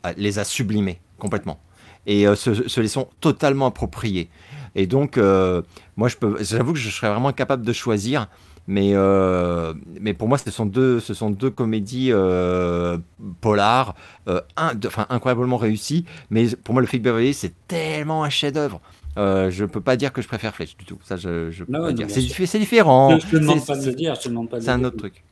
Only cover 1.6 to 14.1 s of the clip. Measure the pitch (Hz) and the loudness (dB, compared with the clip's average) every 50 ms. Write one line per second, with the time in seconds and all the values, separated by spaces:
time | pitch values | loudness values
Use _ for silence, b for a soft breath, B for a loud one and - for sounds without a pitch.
1.6 | _ b b b b b b b b 107 104 101 101 101 104 - - 123 104 98 | _ b b b b b b b b 0 4 6 6 6 4 4 2 0 0 0
2.6 | 95 117 - 123 110 104 - 135 120 - _ - - 160 - - 160 139 139 139 | 0 -2 -2 0 0 0 0 -4 -6 -6 _ -2 0 0 2 2 2 0 2 2
3.6 | 135 127 - - - - - - - 110 95 90 82 - B B B B 143 147 | 0 -2 -2 -2 -6 -8 -6 -6 -6 -4 -2 -4 -4 -6 B B B B -20 -18
4.6 | 131 101 B 98 98 92 123 135 147 - - 127 101 98 98 95 92 92 90 87 | -16 -8 B -2 0 2 2 0 0 0 2 4 4 6 6 6 4 2 2 -2
5.6 | 82 B B B B B B 98 113 123 - - 117 104 107 - 107 95 110 113 | -4 B B B B B B -2 0 0 0 0 -2 -2 0 -2 -4 -2 0 0
6.6 | 123 143 170 143 113 107 - - 123 104 104 113 127 139 - - 131 - 139 127 | 0 0 0 -2 -4 -6 -6 -4 -2 0 0 0 0 -2 -2 -2 -2 -2 -2 -2
7.6 | 110 117 113 - - 123 110 104 98 120 143 139 104 - b b b b b b | 0 -2 -4 -2 0 0 0 0 0 -2 -2 -2 -4 -6 b b b b b b
8.6 | b - 98 101 98 101 101 98 98 98 98 95 95 92 90 90 87 87 87 85 | b -4 0 2 2 4 4 4 4 4 4 4 4 4 2 2 0 0 0 -2
9.6 | 82 82 80 71 - 85 85 - 101 107 92 - 113 113 139 135 - 113 - - | -4 -4 -6 -10 -14 -16 -14 -8 -6 -6 -4 -2 0 0 0 0 -2 -4 -6 -4
10.6 | 110 101 95 127 131 127 123 117 - - 101 - 113 107 101 98 131 131 - - | -4 -2 2 2 4 4 2 0 -2 -4 -6 -4 -4 -4 -2 -2 -4 -4 -2 -2
11.6 | 120 110 110 110 98 101 127 127 131 131 113 98 95 92 90 90 90 90 90 90 | -2 -2 -2 -2 -4 -4 -4 -2 0 2 2 4 2 2 2 2 0 0 0 0
12.6 | 90 87 87 87 87 87 87 85 85 _ _ - 107 98 87 - - 110 104 104 | 0 0 -2 -2 -2 -2 -4 -4 -8 _ _ -18 -16 -16 -10 -4 0 2 2 4
13.6 | 101 107 120 131 127 104 - B B B | 4 4 4 2 0 -2 -6 B B B